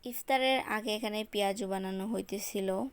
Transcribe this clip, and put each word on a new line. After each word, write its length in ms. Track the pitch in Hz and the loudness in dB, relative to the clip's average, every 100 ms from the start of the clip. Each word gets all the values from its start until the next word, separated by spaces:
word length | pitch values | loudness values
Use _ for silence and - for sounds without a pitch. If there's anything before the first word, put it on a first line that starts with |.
ইফতারের 560 | 254 240 - 269 262 262 | -8 -10 2 4 6 4
আগে 360 | - 214 226 214 | 2 -2 0 0
এখানে 300 | 220 208 214 | 0 -2 -2
পেঁয়াজু 360 | 202 196 202 196 | 0 2 0 -2
বানানো 400 | 190 190 190 196 | -2 -2 -2 -2
হইতেছিল। 760 | 208 190 196 - 202 190 190 262 | -2 -2 -6 -4 -2 0 0 -2